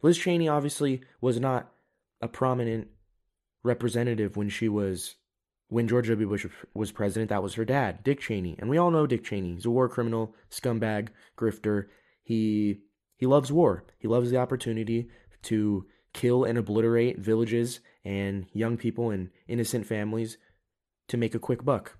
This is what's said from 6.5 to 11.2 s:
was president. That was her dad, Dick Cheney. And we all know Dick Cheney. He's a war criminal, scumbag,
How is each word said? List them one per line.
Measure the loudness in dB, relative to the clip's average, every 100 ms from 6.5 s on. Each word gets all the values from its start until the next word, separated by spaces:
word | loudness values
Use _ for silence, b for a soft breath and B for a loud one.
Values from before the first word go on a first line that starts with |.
| -12 -12
was | -6 -6
president. | -2 -2 -2 -2
That | -2
was | -2
her | -4 0
dad, | 0 0 -2
Dick | -2 -2
Cheney. | -2 -4 -4 -6
And | 0
we | 2
all | 4
know | 4 2
Dick | 0
Cheney. | -2 -6 -4 -4
He's | -2
a |
war | 2 2
criminal, | 0 -2 -2 -4 b b
scumbag, | -6 -2 -2 -2 -2 -4 b